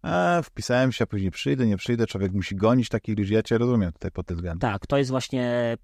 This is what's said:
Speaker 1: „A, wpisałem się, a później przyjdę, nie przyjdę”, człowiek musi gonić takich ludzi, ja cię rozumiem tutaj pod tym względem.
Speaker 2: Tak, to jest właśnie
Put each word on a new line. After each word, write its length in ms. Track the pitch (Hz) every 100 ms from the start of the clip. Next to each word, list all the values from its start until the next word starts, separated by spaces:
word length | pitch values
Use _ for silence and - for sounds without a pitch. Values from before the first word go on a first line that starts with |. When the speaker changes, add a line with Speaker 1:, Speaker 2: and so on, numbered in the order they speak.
Speaker 1:
„A, 380 | - 175 175 175
wpisałem 480 | 156 - - 123 131
się, 120 | 120
a 20 | 113
później 240 | 104 95
przyjdę, 360 | - - 139 120
nie 100 | 98
przyjdę”, 300 | - 120 113
człowiek 260 | 98 98
musi 240 | 98 90 98
gonić 320 | 107 127 113
takich 300 | 113 - 107
ludzi, 160 | 98
ja 80 | 107
cię 160 | 110 113
rozumiem 340 | 120 120 92
tutaj 180 | - -
pod 160 | - 87
tym 100 | 85
względem. 340 | 87 85 123
Speaker 2:
Tak, 140 | 101 -
to 120 | 143
jest 120 | 135
właśnie 680 | 131 - 131 123 120 117 117